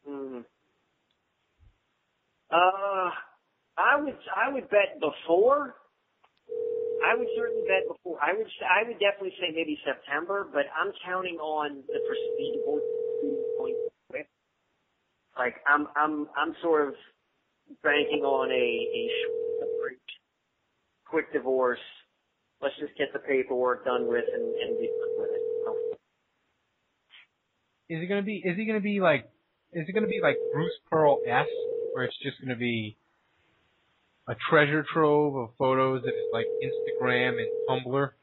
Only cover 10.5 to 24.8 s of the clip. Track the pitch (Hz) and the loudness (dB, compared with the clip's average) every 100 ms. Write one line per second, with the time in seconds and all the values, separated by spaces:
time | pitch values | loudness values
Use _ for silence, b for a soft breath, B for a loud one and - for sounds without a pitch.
10.5 | 147 139 156 190 185 185 185 185 170 156 | -2 -2 -2 -4 -4 -6 -4 -4 -6 -4
11.5 | 151 147 143 - - - - - - - | -2 -2 -6 -6 -4 -2 -2 -2 -4 -2
12.5 | - - - - - - - 285 - - | -2 0 0 -2 -2 -2 -2 -2 -2 -2
13.5 | - - 440 - _ _ 269 294 _ _ | -4 -4 -4 -6 _ _ -12 -12 _ _
14.5 | _ _ _ _ _ _ _ _ - 123 | _ _ _ _ _ _ _ _ -4 -4
15.5 | - 143 147 147 147 151 151 147 143 156 | -2 2 4 4 0 0 0 -4 -2 -4
16.5 | 160 170 151 143 135 - _ _ _ _ | -2 2 2 2 -4 -18 _ _ _ _
17.5 | _ _ - 156 147 143 151 139 135 131 | _ _ -4 2 2 2 2 2 2 2
18.5 | 127 120 - - - - - - - - | 2 2 0 -2 -2 -2 -2 -4 -4 -2
19.5 | - - - - - - - _ _ _ | -2 -2 -4 -6 -10 -20 -20 _ _ _
20.5 | _ _ _ _ _ - 160 147 147 123 | _ _ _ _ _ -4 -4 -2 -2 0
21.5 | 131 127 117 - - _ _ _ _ _ | 2 2 0 -8 -20 _ _ _ _ _
22.5 | _ 139 156 147 - 139 135 - 135 127 | _ -6 -4 -12 -4 -4 -4 0 0 2
23.5 | 127 127 120 131 123 120 120 - - - | 2 2 2 0 0 2 0 0 -2 -2
24.5 | - - 50 | -2 -2 -2